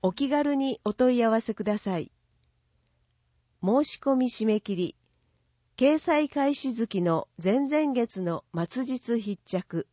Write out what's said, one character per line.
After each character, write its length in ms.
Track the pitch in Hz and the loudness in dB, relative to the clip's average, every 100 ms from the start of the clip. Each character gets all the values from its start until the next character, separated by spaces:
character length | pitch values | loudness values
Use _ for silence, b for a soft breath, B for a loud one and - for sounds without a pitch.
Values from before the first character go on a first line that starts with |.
お 120 | - | -2
気 180 | - 277 | -2 0
軽 240 | 294 285 | 2 2
に 260 | 277 269 247 | 0 0 -2
お 80 | - | -4
問 240 | 208 254 247 | 2 2 4
い 80 | |
合 60 | 226 | 2
わ 100 | 226 | 2
せ 140 | 226 | -2
く 100 | 214 | -4
だ 120 | 202 208 | -2 -2
さ 220 | - 180 | -2 -4
い。 140 | - _ _ _ _ _ _ _ _ _ _ _ _ _ _ _ | -6 _ _ _ _ _ _ _ _ _ _ _ _ _ _ _
申 200 | 185 247 | 0 2
し 140 | 294 - | 2 -2
込 140 | - | 0
み 140 | 262 254 | 2 2
締 180 | - 220 | 0 0
め 140 | 214 | 0
切 160 | - 185 | -2 -4
り、 200 | 175 - _ _ _ _ _ _ _ - | -4 -6 _ _ _ _ _ _ _ 2
掲 220 | 262 311 | 4 4
載 300 | - 302 302 | 2 0 0
開 260 | 294 277 | 0 0
始 180 | 285 269 | 0 -4
月 300 | 240 226 196 | -4 -2 0
の 240 | 175 160 - - | 2 0 -2 -6
前 180 | 170 233 277 | 0 0 2
々 260 | 302 302 | 0 0
月 300 | 247 233 196 | 0 -2 -4
の 220 | 180 165 _ 170 170 | -4 -4 _ -6 -4
末 160 | 247 | -4
日 340 | 262 254 - 233 | -4 -6 -2 -2
必 240 | 202 202 | -2 -8
着。 440 | - 185 - 170 - | -4 -6 -4 -6 -6